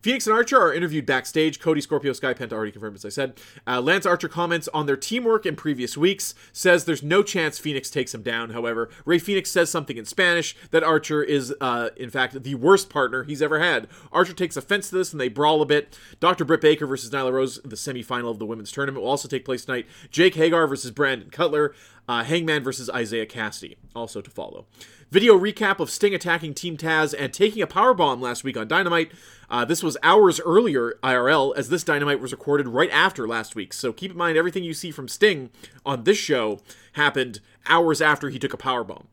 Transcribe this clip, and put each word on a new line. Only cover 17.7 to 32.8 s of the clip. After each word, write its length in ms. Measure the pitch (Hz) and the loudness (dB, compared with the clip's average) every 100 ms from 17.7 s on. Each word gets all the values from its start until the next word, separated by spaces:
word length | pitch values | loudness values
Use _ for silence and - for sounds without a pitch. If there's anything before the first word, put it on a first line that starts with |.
| 110 | -12
semifinal 540 | - 127 113 123 120 | -10 -10 -6 -6 -6
of 100 | 107 | -6
the 60 | 107 | -8
women's 260 | 113 104 | -10 -10
tournament, 320 | - 139 135 | -6 -6 -4
will 60 | 107 | -4
also 180 | 139 135 | -4 -4
take 180 | 135 - | -8 -4
place 200 | 127 - | -8 -4
tonight. 220 | 127 - - - | -6 -8 -18 -10
Jake 260 | - 185 156 | 2 2 4
Hagar 320 | 165 170 156 | 2 4 2
versus 240 | 143 127 | -2 -8
Brandon 380 | 110 139 127 - | -2 -2 -2 -8
Cutler. 440 | - 170 147 147 - - _ - | -2 0 2 0 -4 -20 _ -6
Uh, 140 | 120 | -4
Hangman 400 | 117 170 160 151 | -2 -2 0 -2
versus 260 | 127 127 120 | -2 -8 -8
Isaiah 340 | 127 113 113 110 | -6 -4 -4 -6
Cassidy, 500 | 120 107 - 87 - - | -8 -8 -8 -18 -20 -18
also 280 | 117 117 104 | -12 -10 -12
to 80 | - | -12
follow. 360 | - - - - _ - - _ | -14 -14 -14 -20 _ -20 -20 _
Video 260 | 175 233 196 | 4 8 8
recap 440 | 202 - 214 196 | 6 0 -2 0
of 80 | 156 | -4
Sting 240 | - 208 | 0 0
attacking 400 | 185 175 170 156 | 0 -2 -4 -4
Team 240 | 139 175 156 | -8 -8 -6
Taz 360 | 160 160 151 147 | 0 2 0 -2
and 160 | 135 | -8
taking 280 | - 208 214 | 0 0 2
a 60 | 165 | -2
powerbomb 540 | 185 240 220 151 123 | 2 4 4 2 0
last 240 | 123 120 135 | -4 -4 -6
week 100 | 117 | -6
on 100 | 110 | 0
Dynamite. 460 | 165 180 170 160 - - - - | 0 2 0 0 -8 -20 -20 -6
Uh, 160 | 120 - | -4 0
this 180 | 165 | 0
was 140 | 170 135 | -2 0
hours 380 | 156 196 196 156 | 6 8 8 4
earlier, 580 | - 180 233 135 117 - | 4 4 4 0 -2 -2
I 100 | 131 127 | 0 2
R 120 | 127 | 4
L, 260 | 156 135 139 | 4 2 -2
as 100 | 120 | -2
this 160 | 165 | -4
Dynamite 380 | 160 147 147 139 | 0 0 0 -2
was 100 | 127 | -4
recorded 380 | 131 - 143 127 | -8 0 0 0
right 220 | 120 | 0